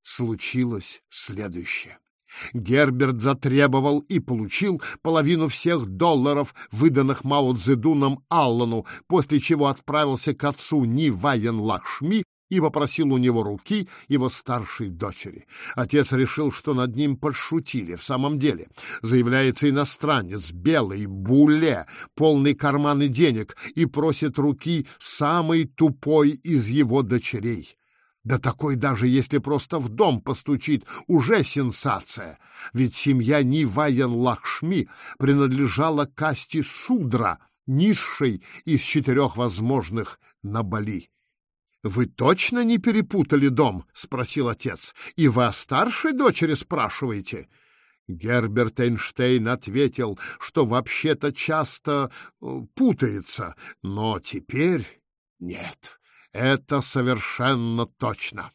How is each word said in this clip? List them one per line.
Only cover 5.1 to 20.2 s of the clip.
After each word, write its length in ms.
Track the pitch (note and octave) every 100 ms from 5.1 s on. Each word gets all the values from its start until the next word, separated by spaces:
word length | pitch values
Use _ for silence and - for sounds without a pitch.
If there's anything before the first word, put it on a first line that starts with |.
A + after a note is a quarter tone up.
| E3 D3 E3+ D#3
всех 380 | - E3+ E3+
долларов, 680 | G#2+ F#2 E3+ D3 C3+ C#3+ C#3 - -
выданных 520 | G#2+ D#3+ C#3 C3+ C3
Мао 300 | C3+ C#3+ C3
Цзэдуном 720 | B2 F2+ B2+ D3+ D3+ C#3 C#3 _
Аллану, 560 | E3+ C3+ A#2 A#2 A2+ - - _
после 320 | F3 C3 D3
чего 280 | - D#3+ C#3+
отправился 680 | C3 - D3 D3 B2+ D#3
к 100 | C#3+
отцу 420 | C#3+ - - D3+
Ни 240 | A#2+ B2 D#3
Вайен 500 | F#2+ F2+ B2 A2+ A2+
Лакшми 640 | A2 F#2 - - D3 G#3+ - _ _
и 100 | F#3
попросил 520 | D#3 D3+ C#3+ - D3
у 60 | C3
него 240 | B2 A#2
руки 480 | G#2 G2+ - G#3+ F#3 - -
его 220 | C#3 B2+
старшей 600 | - - B2 G2+ - G#2
дочери. 580 | F2 G2+ - G2 - _ - -
Отец 360 | - A#2+ D3 C3
решил, 400 | C3 B2+ - D3
что 240 | - -
над 200 | B2+ B2
ним 220 | A#2 D3 C3
подшутили. 760 | D3+ B2+ - E3 - B2+ E2+
В 80 | F2
самом 340 | - B2+ C#3 D3
деле, 300 | C#3+ F2+ D2 - - -
заявляется 680 | A2+ B2+ A#2+ C3 C3+ - C#3+
иностранец, 840 | C#3 C#3 - D3+ C3+